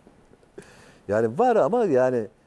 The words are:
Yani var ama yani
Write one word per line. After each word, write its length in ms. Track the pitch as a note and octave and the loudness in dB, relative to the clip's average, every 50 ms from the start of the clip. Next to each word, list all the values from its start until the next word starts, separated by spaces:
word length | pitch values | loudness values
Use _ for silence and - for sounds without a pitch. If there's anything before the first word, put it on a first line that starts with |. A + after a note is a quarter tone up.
| _ - _ _ _ _ - _ _ _ _ - - - - - - - - _ _ - | _ -20 _ _ _ _ -20 _ _ _ _ -20 -20 -20 -20 -20 -20 -20 -20 _ _ -4
Yani 320 | G2+ A2 A#2 A2 A#2 E3 | -2 0 0 -2 -2 0
var 160 | A#3+ B3+ A#3 | 0 2 2
ama 300 | G#3 C#3+ C#3 G#3 B3 A#3 | 2 2 0 0 -2 0
yani 420 | F#3+ C#3 B2 B2+ B2+ B2+ A#2+ G#2+ - - _ _ | 0 2 2 2 2 0 -2 -4 -8 -12 _ _